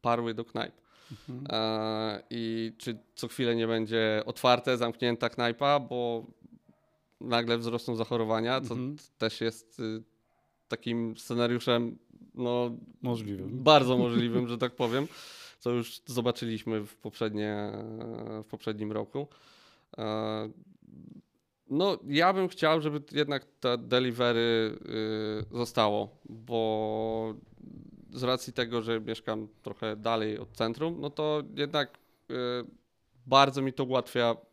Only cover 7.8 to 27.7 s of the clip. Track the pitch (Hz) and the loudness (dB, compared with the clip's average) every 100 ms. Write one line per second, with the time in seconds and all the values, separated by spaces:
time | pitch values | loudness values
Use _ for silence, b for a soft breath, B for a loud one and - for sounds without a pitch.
7.8 | - 113 110 120 110 113 113 131 131 131 | -2 -4 0 0 2 2 2 -2 -2 -6
8.8 | 127 147 - _ 110 - 113 110 - - | -6 -8 -16 _ -4 0 -4 -4 -20 -8
9.8 | 110 110 - _ _ _ _ _ _ 117 | -8 -8 -12 _ _ _ _ _ _ -6
10.8 | 120 117 117 110 - 120 120 120 123 117 | -2 -2 -2 -6 -6 0 2 2 2 2
11.8 | 117 - _ - - - 123 123 120 117 | 0 -6 _ -20 -18 -6 -2 0 -2 -6
12.8 | - - 123 117 104 101 135 131 131 147 | -14 -8 -4 -4 -4 -6 -6 2 8 10
13.8 | 127 127 123 120 120 120 120 120 123 - | 10 4 4 4 2 2 0 0 -2 0
14.8 | 120 123 151 B B B B B 123 120 | 0 2 -2 B B B B B 0 0
15.8 | 117 - - 123 120 120 117 110 113 110 | -2 -8 -6 -2 0 -2 -4 -4 -2 -4
16.8 | 101 - 110 - 110 104 107 104 104 107 | -4 -12 -14 -4 -2 0 -2 -2 -6 -8
17.8 | 110 110 113 113 113 110 107 110 - 107 | -10 -10 -10 -10 -8 -10 -10 -8 -6 -4
18.8 | 104 107 110 139 147 b b b b b | -4 -4 -4 -8 -8 b b b b b
19.8 | b - 110 107 110 110 110 - - - | b -8 -4 -4 -4 -4 -8 -12 -20 -20
20.8 | - 67 - - _ _ _ _ _ 143 | -20 -20 -20 -20 _ _ _ _ _ 2
21.8 | 196 165 131 143 175 190 185 - 156 160 | 2 0 0 4 4 4 0 2 4 4
22.8 | 151 147 143 143 147 139 - _ 127 120 | 2 -2 -4 0 0 0 -6 _ 0 0
23.8 | 120 123 127 117 123 117 117 113 110 - | 2 2 2 2 4 4 4 4 2 -4
24.8 | - 110 110 107 107 107 - 120 117 - | -6 -4 -2 -2 -4 -4 -6 -4 -2 4
25.8 | 107 104 104 - - 113 117 117 110 110 | 4 2 -2 -10 -18 -18 -4 0 0 0
26.8 | 107 110 110 113 110 107 - - - | -2 -2 -2 -2 -4 -8 -16 -20 -18